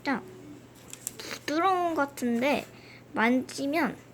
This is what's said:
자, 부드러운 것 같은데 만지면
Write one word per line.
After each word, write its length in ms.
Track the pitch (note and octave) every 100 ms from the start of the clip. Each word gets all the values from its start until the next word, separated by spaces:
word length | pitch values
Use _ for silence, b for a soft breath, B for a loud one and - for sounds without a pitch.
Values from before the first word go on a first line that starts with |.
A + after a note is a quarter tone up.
자, 180 | - B3+ - - - - - - - - - -
부드러운 760 | - - - D4 F#4 F4+ F4 D#4
것 140 | C#4
같은데 560 | - A#3+ A#3 C4 C#4 - B B B -
만지면 840 | - A3+ B3+ - - C#4 D#4 C4+ - -